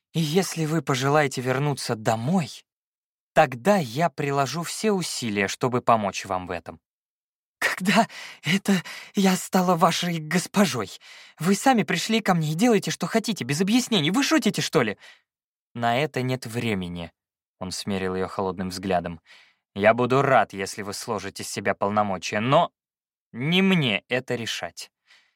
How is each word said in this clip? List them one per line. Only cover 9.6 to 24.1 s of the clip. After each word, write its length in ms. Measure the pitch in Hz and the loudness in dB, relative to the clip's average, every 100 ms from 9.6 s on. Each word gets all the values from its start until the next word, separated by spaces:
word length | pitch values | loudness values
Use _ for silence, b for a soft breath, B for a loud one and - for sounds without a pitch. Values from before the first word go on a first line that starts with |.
| 180 | 2
вашей 440 | 170 175 - 175 165 | 4 4 2 -2 -4
госпожой? 720 | 151 175 - - 190 123 98 - B B B B | -2 -2 0 2 2 0 -6 -10 B B B B
Вы 160 | 160 | 0
сами 280 | 202 277 240 | 2 4 2
пришли 380 | 175 175 - 226 | 2 -2 0 0
ко 140 | 214 | 2
мне 180 | 175 156 | 0 0
и 20 | |
делаете, 360 | 160 247 202 - | 2 4 4 2
что 160 | - 180 | -4 -2
хотите, 380 | 220 214 190 | -2 -2 -4
без 160 | 123 143 | -4 -2
объяснений. 500 | 196 247 247 208 147 | 2 2 2 0 2
Вы 120 | 214 | 2
шутите, 400 | 262 311 226 175 | 2 2 2 0
что 200 | - 156 | 0 2
ли?" 140 | 110 95 B B B _ _ _ _ | 0 -2 B B B _ _ _ _
"На 240 | 120 117 120 | -4 0 2
это 220 | 156 131 | 0 -2
нет 240 | 127 127 120 | -2 -4 -4
времени", 680 | 117 117 98 90 87 85 - _ _ _ _ | -4 -2 -2 -4 -8 -12 -16 _ _ _ _
он 140 | 92 | -10
смерил 420 | - - 95 92 | -8 -4 -4 -2
её 140 | 92 90 | -4 -4
холодным 420 | - 95 90 92 | -4 -4 -4 -6
взглядом. 500 | 92 95 90 85 82 b b b b _ | -6 -2 -2 -2 -8 b b b b _
"Я 180 | 101 104 | 2 4
буду 300 | 117 123 131 | 4 2 2
рад, 300 | 131 127 101 | 4 4 2
если 300 | 98 98 - | -2 -8 -8
вы 120 | 101 | -10
сложите 500 | 98 - 104 95 - | -10 -6 -6 -6 -10
с 40 | 104 | -10
себя 260 | - 101 | -4 -4
полномочия, 640 | 95 101 107 104 90 - 107 | -2 -2 0 -2 -4 -6 -4
но 320 | 117 151 170 - _ _ _ _ _ | 2 2 2 -4 _ _ _ _ _
не 280 | 113 143 180 | -6 0 2
мне 420 | 190 185 131 98 | 4 2 2 -2
это 260 | - | -2